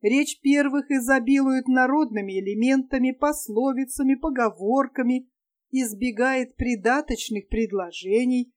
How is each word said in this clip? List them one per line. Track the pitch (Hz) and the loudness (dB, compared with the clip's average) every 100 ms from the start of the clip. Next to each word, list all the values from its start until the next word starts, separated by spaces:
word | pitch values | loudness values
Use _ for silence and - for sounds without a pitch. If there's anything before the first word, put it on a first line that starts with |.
Речь | 208 269 294 - | 2 2 0 -2
первых | 277 285 285 277 277 | 2 2 2 -2 0
изобилует | 277 233 269 233 277 269 262 262 | -2 2 0 4 2 4 0 2
народными | 254 254 294 285 208 196 190 | 2 2 2 0 -4 -6 -6
элементами, | 196 208 247 269 262 269 254 | -4 0 2 2 0 0 0
пословицами, | 254 294 294 - 208 269 254 262 - 269 | 0 -2 -2 -4 -2 0 -2 -4 -2 0
поговорками, | 269 320 254 226 196 196 262 269 - 247 254 - _ _ _ _ | 0 0 0 -2 -2 -2 0 0 -2 0 0 -4 _ _ _ _
избегает | 262 240 202 247 214 254 269 254 _ | -4 -4 -4 -4 0 0 0 -4 _
придаточных | 247 233 185 262 302 226 - 208 - | -4 0 0 0 -2 -6 -6 -8 -4
предложений | 214 226 196 175 170 185 214 254 247 247 | -2 -2 -2 -6 -10 0 0 2 0 -2